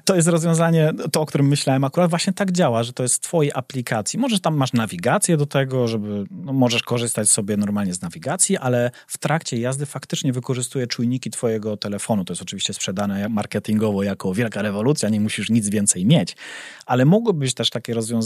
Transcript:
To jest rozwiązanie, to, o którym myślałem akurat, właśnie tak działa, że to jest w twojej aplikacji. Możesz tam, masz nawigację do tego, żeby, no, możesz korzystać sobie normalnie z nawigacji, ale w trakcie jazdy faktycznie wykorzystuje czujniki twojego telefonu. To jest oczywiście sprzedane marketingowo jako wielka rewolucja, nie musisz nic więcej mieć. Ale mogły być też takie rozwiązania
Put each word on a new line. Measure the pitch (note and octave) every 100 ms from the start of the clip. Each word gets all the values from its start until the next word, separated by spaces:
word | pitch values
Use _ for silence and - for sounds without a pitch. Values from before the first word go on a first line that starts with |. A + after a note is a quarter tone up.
To | - F#3
jest | E3
rozwiązanie, | E3+ E3+ E3 E3 E3 D#3 - -
to, | D#3+
o | D#3
którym | C#3+ C#3
myślałem | C#3+ - C3+
akurat, | C3+ - F3
właśnie | E3+ -
tak | F#3 G3
działa, | F3 D#3+ A#2
że | A#2
to | -
jest | B2+ -
w |
twojej | - E3+ C#3+
aplikacji. | C3 B2+ C3+ A#2+ A2+ G#2 -
Możesz | C4 G#3
tam, | F3 D3+
masz | C3
nawigację | A#2+ A2 F2+ A2+ F3+ - E3
do | C#3+
tego, | C#3 C3+ C3 A#2
żeby, | A2+ G#2 G2+ G2
no, | - C#3
możesz | C3+ B2 A#2
korzystać | - A#2+ A#2+ - G#2+
sobie | - G2+ G#2
normalnie | G2+ G#2 G2+
z | F2+
nawigacji, | F2 - C3 F3+ - F#3+
ale | C3 B2 A#2+ - -
w | -
trakcie | B2+ D#3+ - A#2+
jazdy | A#2+ C3+ C#3+
faktycznie | C3 - - C#3
wykorzystuje | B2+ B2+ B2+ B2 C#3 B2
czujniki | - A#2+ B2+ B2
twojego | - A#2+ A2 G#2+ G#2
telefonu. | G#2 G2+ - G#2+
To | F2+
jest | F2
oczywiście | F#2 G2 -
sprzedane | G2+ - F#2+ G2+ G2 G2+
marketingowo | G#2+ G#2 G#2+ - G#2+ A2 G2
jako | G2 G2 F#2+
wielka | F#2 A#2 G#2
rewolucja, | G#2 G2+ A#2 D3+ G#2
nie | G#2+
musisz | G#2+ - G2+
nic | A#2 G#2
więcej | G#2 G2+ F2+ F#2+
mieć. | D#3+ F2 - - - - - -
Ale | B2
mogły | C3+ G3+ A#3
być | E3 C3
też | - -
takie | A#2+ -
rozwiązania | A#2 A2 A#2